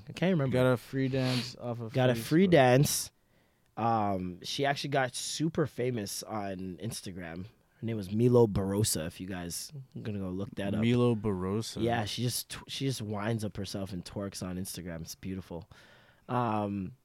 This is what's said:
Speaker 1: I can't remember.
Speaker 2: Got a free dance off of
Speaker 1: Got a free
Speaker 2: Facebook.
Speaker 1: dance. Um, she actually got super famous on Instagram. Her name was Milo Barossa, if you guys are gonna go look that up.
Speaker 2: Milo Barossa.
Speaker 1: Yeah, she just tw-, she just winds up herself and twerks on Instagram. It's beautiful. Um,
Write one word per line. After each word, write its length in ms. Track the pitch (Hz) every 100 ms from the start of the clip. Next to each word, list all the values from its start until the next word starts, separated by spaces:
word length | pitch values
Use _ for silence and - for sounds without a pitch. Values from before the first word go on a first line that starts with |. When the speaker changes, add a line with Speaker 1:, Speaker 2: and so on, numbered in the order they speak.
| -
Speaker 1:
I 60 |
can't 180 | 123 175
remember. 220 | 180 135
Speaker 2:
Got 180 | 123 127
a 40 | 127
free 300 | - 135 135
dance 480 | 131 127 127 117 -
off 200 | 120 120
of 120 | 113
Speaker 1:
Got 200 | 131 127
a 40 | 120
free 320 | 113 151 196
Speaker 2:
Facebook. 40 |
Speaker 1:
dance. 600 | 165 127 127 147 - - _ _ _ _ _ _ -
Um, 600 | 113 113 104 95 92 87
she 200 | - - 139
actually 260 | 143 147
got 240 | 139 127 -
super 500 | - - 156 170 147
famous 560 | - 123 120 98 -
on 540 | - 107 101 92 92 85
Instagram. 640 | 107 - 107 90 85 82 98 _ _ -
Her 40 | 113
name 100 | 113
was 140 | 92
Milo 340 | 107 120 123 117
Barossa, 600 | 101 98 98 107 - 78
if 120 | -
you 60 | 185
guys 440 | 180 90 - - 143 131 131
are 60 |
gonna 180 | 120 104
go 100 | 95
look 200 | 92 95 -
that 180 | 98 104
up. 60 |
Speaker 2:
Milo 320 | 113 120 123 113
Barossa. 680 | 107 95 92 104 110 -
Speaker 1:
Yeah, 240 | 110 117 104
she 160 | -
just 280 | 123 - -
tw-, 140 | - -
she 180 | - 135
just 160 | 123
winds 420 | 107 104 104 117
up 140 | 104 107
herself 340 | 98 104 95
and 140 | 90 -
twerks 360 | - 101 -
on 120 | 92 90
Instagram. 440 | 95 - 87 82
It's 140 | 82 -
beautiful. 520 | 95 95 - 85 - - - - _ _ -
Um, 640 | 123 120 107 104 101 92 -